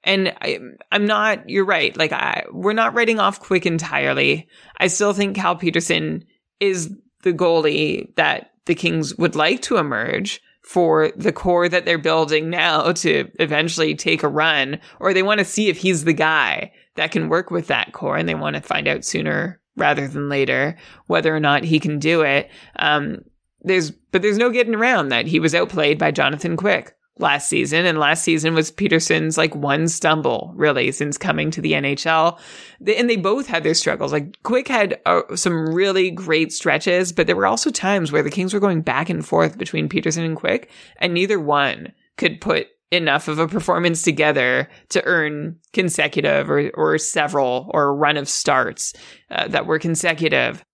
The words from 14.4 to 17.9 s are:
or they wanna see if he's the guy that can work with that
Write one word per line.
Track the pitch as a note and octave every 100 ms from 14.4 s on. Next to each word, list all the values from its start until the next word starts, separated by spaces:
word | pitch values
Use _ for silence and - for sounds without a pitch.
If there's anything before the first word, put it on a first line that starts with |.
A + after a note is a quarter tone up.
| D#3+ D3+ C3+ D3+ - -
or | F#3
they | F#3
wanna | F#3+ G#3
see | F#3+ - G#3+
if | D#3
he's | F#3+ E3+ D#3+
the |
guy | D3 D#3 D#3 A#2 C#2 - _ _ -
that | D#3
can | D#3+ D#3+
work | E3 F3+
with | E3+ D#3
that | B2+ -